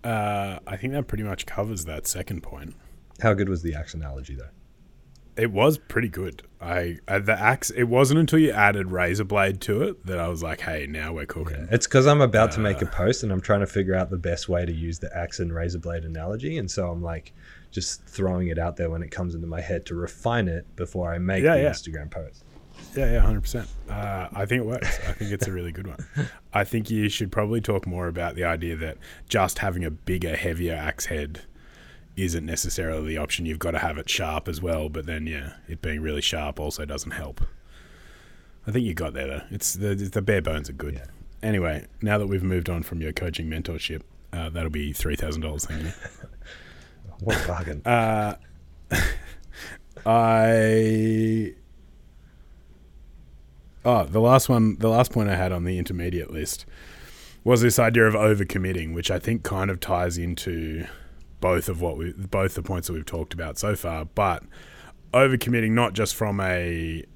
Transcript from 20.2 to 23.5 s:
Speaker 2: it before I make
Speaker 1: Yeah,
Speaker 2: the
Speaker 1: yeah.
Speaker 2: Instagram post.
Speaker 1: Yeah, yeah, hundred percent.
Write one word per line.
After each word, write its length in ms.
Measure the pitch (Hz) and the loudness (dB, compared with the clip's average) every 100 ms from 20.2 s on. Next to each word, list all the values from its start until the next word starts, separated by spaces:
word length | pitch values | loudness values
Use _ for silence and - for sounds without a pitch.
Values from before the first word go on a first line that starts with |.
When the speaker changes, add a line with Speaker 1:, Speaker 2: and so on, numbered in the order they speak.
| 117 120 95 | 0 0 0
Speaker 2:
it 200 | 85 - - | -2 -8 -8
before 360 | 87 92 85 | -6 -4 -4
I 60 | 85 | -2
make 260 | 90 95 | 0 4
Speaker 1:
Yeah, 120 | 147 156 | 4 6
Speaker 2:
the 80 | |
Speaker 1:
yeah. 60 | 143 | 2
Speaker 2:
Instagram 400 | - - 76 73 | -2 -10 -10 -10
post. 320 | - 73 - - - - - - 139 | -10 -12 -16 -20 -20 -20 -20 -10 0
Speaker 1:
Yeah, 160 | 135 | 4
yeah, 60 | 120 | 8
hundred 200 | 107 104 | 8 8
percent. 260 | - | 0